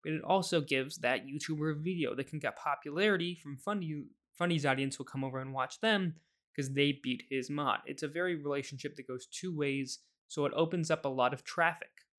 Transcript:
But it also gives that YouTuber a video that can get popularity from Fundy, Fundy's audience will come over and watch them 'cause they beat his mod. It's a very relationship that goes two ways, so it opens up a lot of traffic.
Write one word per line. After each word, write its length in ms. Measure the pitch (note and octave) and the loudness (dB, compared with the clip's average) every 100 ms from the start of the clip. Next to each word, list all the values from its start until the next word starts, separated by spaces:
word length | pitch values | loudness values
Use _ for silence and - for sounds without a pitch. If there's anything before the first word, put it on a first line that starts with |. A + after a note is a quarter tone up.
But 100 | D#3 | -2
it 100 | D#3 | -4
also 380 | - F3 F3 E3+ | 2 2 4 0
gives 340 | C3+ C3+ C3+ - | 2 0 0 -2
that 280 | B2+ B2+ C3+ | 0 0 -2
YouTuber 460 | C#3+ - D3+ D#3 | -8 -4 -2 -2
a 60 | D3+ | -2
video 360 | D#3+ F3+ C#3+ | -2 0 -2
that 140 | - C3+ | -2 -4
can 100 | D#3 | -4
get 180 | C3+ - | -4 -4
popularity 800 | D3+ C#3+ D3 D3+ G#3 F#3+ F3 | -4 -4 -4 2 4 4 0
from 240 | F3 C#3+ C3+ | -4 -10 -8
Fundy, 480 | - G#3 E3 D3 - _ _ | -4 -2 -2 -4 -8 _ _
Fundy's 320 | - F3 E3 | -2 2 4
audience 340 | C#3+ C3 C3+ - | 4 4 0 -2
will 60 | C3 | -6
come 180 | C3+ | -4
over 140 | C3+ C3 | -4 -4
and 120 | C3 | -4
watch 280 | C3+ C3 - | -2 -2 0
them 380 | A3 G#3 F3+ D#3+ _ _ _ | 2 4 2 -2 _ _ _
'cause 180 | - C3+ | -4 -2
they 200 | C3+ C#3+ | 4 4
beat 340 | C#3 B2+ B2 - | 2 -2 -4 -2
his 220 | C3+ B2 | -4 -2
mod. 320 | D3 C#3 - | 0 2 0
It's 180 | - C#3 | -2 -6
a 60 | D3+ | -4
very 280 | D#3 F3+ E3 | -2 0 0
relationship 600 | C#3+ C#3+ C3+ C3+ C#3+ C#3+ | 0 -2 -2 -8 -8 -8
that 100 | C3 | -8
goes 200 | B2+ - | -8 -8
two 260 | - F#3 | -8 -6
ways, 440 | D#3 C#3+ C3+ C3 - _ _ _ | 0 0 0 -2 -8 _ _ _
so 180 | - C#3+ | -2 0
it 60 | |
opens 360 | - E3 F3+ D#3+ | 2 2 2 2
up 140 | D#3 | 2
a 40 | C#3 | 2
lot 260 | C3 B2 | 4 4
of 100 | C3 | 2
traffic. 600 | - - E3 E3 - _ _ | -6 2 2 2 -14 _ _